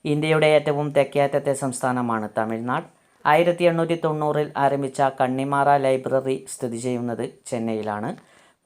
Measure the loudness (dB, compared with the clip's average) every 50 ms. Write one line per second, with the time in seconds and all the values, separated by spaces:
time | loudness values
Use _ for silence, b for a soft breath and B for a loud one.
0 | -2 -2 -2 0 2 2 2 4 4 6 4 4 4 2 -2 0 -2 0 2 2
1 | 0 2 2 0 0 2 0 -2 0 -2 -2 -2 -4 -6 -6 -4 -2 -2 -2 -2
2 | -2 -2 -2 -4 -4 -4 -4 -4 -4 -2 -4 -6 -4 -4 -4 -4 -6 -10 b b
3 | b b b b _ 4 4 4 4 2 2 4 2 2 2 2 0 0 -2 -2
4 | 0 -2 -2 0 -2 0 0 0 -2 -2 -2 0 0 2 2 0 -4 -4 -2 0
5 | 0 0 2 0 -2 0 0 -2 -2 0 0 2 4 4 4 4 4 2 0 0
6 | 0 0 -2 0 0 -2 -4 -4 -6 -14 -10 -8 -8 -6 -6 -6 -4 -4 -4 -2
7 | -4 -4 -4 -6 -6 -8 -10 _ _ -8 -6 -4 -4 -4 -4 -4 -4 -6 -6 -4
8 | -6 -8 -8 b b b b b b b b b _